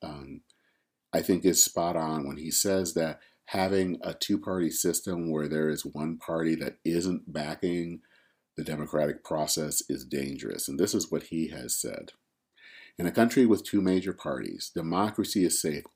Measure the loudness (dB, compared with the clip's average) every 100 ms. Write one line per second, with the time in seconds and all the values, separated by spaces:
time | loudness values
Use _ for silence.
0 | -12 -12 -12 -16 _ _ _ _ _ _
1 | -4 0 2 4 6 6 4 4 0 0
2 | 0 -2 -4 -6 -2 0 2 2 2 0
3 | 0 -2 -16 _ -6 0 2 4 2 -2
4 | -6 -4 0 0 0 0 0 2 0 0
5 | -2 -4 -2 -2 0 0 0 0 -4 -4
6 | -4 -6 -4 0 0 0 -4 -4 -2 0
7 | 0 -2 -4 -6 -4 -2 -2 0 -4 -8
8 | _ _ _ _ _ -10 -6 -6 -2 0
9 | 0 -2 -4 -2 0 -2 -2 -2 -2 -4
10 | -4 -4 -4 -6 -8 -6 -4 0 2 2
11 | 0 -4 -4 -4 -4 -6 -6 -4 -4 -8
12 | -12 -20 _ _ _ _ -20 -20 -16 -4
13 | 0 4 4 6 6 6 2 2 4 2
14 | 0 -6 -6 -6 -6 -10 -8 -6 -2 0
15 | 0 0 -2 2 2 2 0 -4 -8